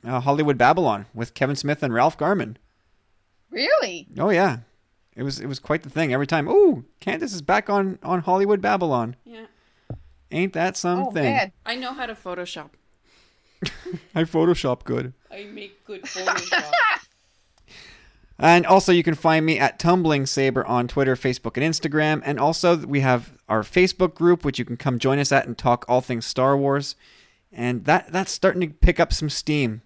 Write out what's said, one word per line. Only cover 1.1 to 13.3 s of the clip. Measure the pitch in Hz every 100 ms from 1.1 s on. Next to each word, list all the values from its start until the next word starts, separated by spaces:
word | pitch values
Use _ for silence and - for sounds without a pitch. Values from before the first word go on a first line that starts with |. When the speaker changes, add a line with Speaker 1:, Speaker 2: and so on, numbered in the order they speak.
Speaker 1:
with | 113 117
Kevin | - 135
Smith | 143 143 147
and | 135
Ralph | 117 147 -
Garman. | 151 196 117 117 _ _ _ _ _ _ _ _ _
Speaker 2:
Really? | - 294 605 226 175 190 127
Speaker 1:
Oh, | 180
yeah. | 175 - 120 - _ _ _ _
It | -
was, | 139 -
it | 135
was | 135
quite | - 160
the | 139
thing. | 156 156
Every | 127 143
time, | 165 147
"Ooh, | 392 392 170 - _
Candace | - 330 294
is | 185
back | 143 202 -
on, | 202 190 -
on | - 180
Hollywood | 165 185 202 202
Babylon." | 202 202 170 127 117 123
Speaker 3:
Yeah. | - 226 220 _ _ _ _ - - _ _
Speaker 1:
Ain't | 156 190
that | 160 180 -
something? | 180 180 247 165
Speaker 2:
Oh, | 135
man. | 240 190 _
Speaker 3:
I | -
know | 247 254
how | 262 240
to |
Photoshop. | 214 185 175 175 170 147 _ _ _ _ _
Speaker 1:
<laughs> | _